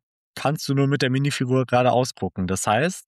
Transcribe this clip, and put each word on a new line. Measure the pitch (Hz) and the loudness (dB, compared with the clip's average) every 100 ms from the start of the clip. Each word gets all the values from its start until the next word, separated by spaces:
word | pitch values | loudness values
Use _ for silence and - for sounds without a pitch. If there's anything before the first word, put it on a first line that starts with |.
| _ _ _ - | _ _ _ -4
kannst | 139 156 - | -2 -2 -2
du | |
nur | 139 139 | 0 2
mit | 143 | 2
der | 131 | 0
Minifigur | 131 143 - 127 131 127 | 0 -2 -2 0 0 2
geradeaus | 123 127 120 127 - | 2 4 2 0 -4
gucken. | 95 - 90 | -8 -4 -4
Das | 95 - | -2 0
heißt, | 107 170 - | 0 0 -4